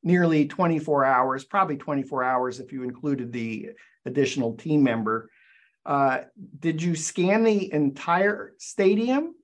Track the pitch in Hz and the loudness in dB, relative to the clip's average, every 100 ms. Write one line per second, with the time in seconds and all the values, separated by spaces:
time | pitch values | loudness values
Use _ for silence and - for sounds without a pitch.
0 | - 180 170 156 147 - 175 160 156 147 | 4 4 4 4 2 0 0 0 0 2
1 | 135 127 131 135 - 202 190 143 - 143 | 4 4 2 -2 -4 -2 0 -2 -4 -4
2 | 131 139 127 127 127 117 127 135 127 127 | -2 -2 0 0 -2 -6 -12 -8 -8 -6
3 | 151 139 120 123 113 110 - - - _ | -4 -4 -4 -6 -6 -8 -10 -16 -20 _
4 | - 127 135 139 117 110 165 151 135 113 | -8 0 0 0 -4 -4 0 2 4 2
5 | 107 113 - _ _ _ _ _ - 143 | 0 -2 -4 _ _ _ _ _ -4 0
6 | 139 131 - - 190 139 165 160 175 160 | 2 0 -6 -18 -20 -6 -4 -2 -2 -4
7 | - - 180 214 226 208 185 151 143 135 | -4 -2 2 4 4 2 0 0 0 -2
8 | - 170 202 208 - _ - - 190 202 | -2 2 2 0 -8 _ -16 2 4 4
9 | 233 262 330 - | 2 0 -2 -10